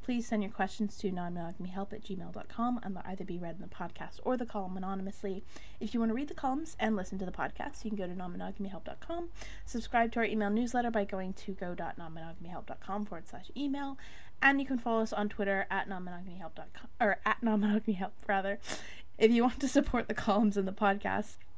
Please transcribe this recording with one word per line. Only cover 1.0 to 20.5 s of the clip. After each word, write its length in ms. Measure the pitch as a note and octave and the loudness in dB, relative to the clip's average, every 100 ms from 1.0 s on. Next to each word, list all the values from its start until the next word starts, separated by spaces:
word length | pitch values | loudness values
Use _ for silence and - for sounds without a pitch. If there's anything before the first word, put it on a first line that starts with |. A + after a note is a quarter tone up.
| G3+ | -2
non 220 | F#3 F3 | -2 -2
monogamy 360 | F3 E3+ F3+ F3 | -4 -4 -4 -6
help 220 | F#3 G3+ | -4 -4
at 120 | - | -6
gmail 280 | - F#3+ E3+ | -6 -6 -4
dot 160 | - - | -6 -6
com, 320 | - A#3+ B3 | -2 0 0
and 140 | F#3+ F3+ | -2 -4
they'll 80 | - | -4
either 200 | F#3+ F#3+ | -4 -4
be 120 | F3 | -4
read 180 | E3+ E3 | -4 -6
in 60 | |
the 60 | E3+ | -6
podcast 520 | - E3+ - D#3+ - | -6 -6 -4 -6 -4
or 140 | - B3+ | -2 0
the 80 | A#3+ | 0
column 320 | G#3+ F#3 F#3 | -4 -4 -4
anonymously. 680 | F#3 G3 F#3+ - G3+ F#3+ - - - - | -2 -2 -4 -4 -4 -4 -4 -6 -6 -6
If 140 | G#3+ | -2
you 60 | A#3+ | 2
want 120 | A3+ | 2
to 40 | A3 | 2
read 140 | D4 | -2
the 40 | |
columns 440 | G4 C4+ C4+ D#4+ - | -2 0 0 -2 -2
and 160 | A3 G#3+ | 0 0
listen 240 | F#3 F#3+ | -2 -4
to 60 | F#3 | -4
the 60 | |
podcast, 520 | - C#3 - - - | -2 -2 -2 -4 -4
you 80 | A3+ | -4
can 60 | G3+ | -2
go 100 | F3+ | -2
to 80 | F3+ | -4
non 160 | F3+ | -4
monogamy 380 | F3+ F#3 G3+ G3 | -4 -4 -4 -4
help 160 | F#3 - | -4 -6
dot 160 | - | -6
com, 280 | - E4+ E4+ - - - - | -4 -4 -4 -6 -6 -6 -4
subscribe 480 | A#3+ A3+ A#3+ A#3 | -4 2 4 4
to 60 | A#3 | 4
our 60 | A3 | 2
email 240 | A3 G#3 | 2 2
newsletter 400 | G#3 A#3+ B3 A#3+ | 2 2 2 2
by 140 | A3+ | 2
going 300 | G3+ F#3+ F#3 | 0 -2 -4
to 180 | F#3+ - | -4 -4
go 240 | F#3+ F3+ F3 | -4 -4 -4
dot 220 | E3+ - | -4 -6
non 160 | E3 | -6
monogamy 360 | D#3+ E3 - E3+ | -6 -8 -8 -6
help 180 | E3+ G#2+ | -6 -6
dot 120 | C3 | -6
com 260 | - G3+ G#3 | -4 -2 -2
forward 220 | E3+ - | -4 -6
slash 240 | - - - | -8 -8 -4
email, 400 | C#4+ C4+ C#4 C4+ - - - - | -2 -2 -2 -4 -6 -6 -6 4
and 180 | C4+ C#4 | 6 6
you 40 | C4+ | 4
can 140 | B3+ | 0
follow 220 | A#3 A3+ | 2 2
us 100 | A3 | 2
on 160 | G#3 G#3 | 2 0
Twitter 400 | - G3 G3 G3 | 2 2 2 2
at 200 | G3 G3 | 0 -2
non 160 | F#3+ F3+ | -4 -4
monogamy 320 | F3 F#3 F3+ | -4 -6 -6
help 180 | E3 - | -6 -6
dot 140 | D#3+ | -6
com, 140 | - - - | -6 -8 2
or 160 | A3 F#3+ - | 4 4 2
at 180 | G3+ | 2
non 160 | A3+ G#3+ | 4 4
monogamy 340 | G#3 G#3 A3 | 6 4 2
help, 200 | F#3 F#3+ - - | 0 0 -2 0
rather. 320 | G3 F#3+ G#3 - - - - - - | 2 2 -2 -4 -4 -4 -6 -6 6
If 140 | A3+ | 8
you 120 | A#3+ | 10
want 160 | B3 - | 6 4
to 80 | C4+ | 4
support 400 | C#4 C#4+ B3 - | 4 6 2 2
the 60 | |
columns 420 | G#3+ - G3+ A3 | 0 4 6 6